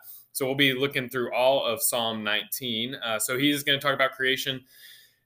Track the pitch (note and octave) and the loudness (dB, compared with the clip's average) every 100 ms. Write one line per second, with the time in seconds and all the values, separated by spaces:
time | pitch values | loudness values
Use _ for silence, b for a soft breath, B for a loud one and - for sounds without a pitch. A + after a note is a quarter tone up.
0 | B B B - C3 C#3 C#3 B2+ C#3 C#3+ | B B B -4 -2 4 4 4 0 -2
1 | B2 C3 A#2 A2+ C3 C#3 A#2 G#2+ - B2 | -4 -4 -2 4 4 4 2 0 0 0
2 | A2+ A2 G#2+ G#2 G#2 - B2+ A2 B2 B2+ | -2 -2 -2 -2 -2 -6 -4 -4 -4 -6
3 | A2+ A2 - B2+ D3 C#3+ D3 C3+ C#3+ C3 | -4 -2 -2 2 2 2 0 0 0 0
4 | C3 - C3 C3 C#3 C3 - B B B | 0 0 0 0 -2 -6 -12 B B B
5 | B B | B B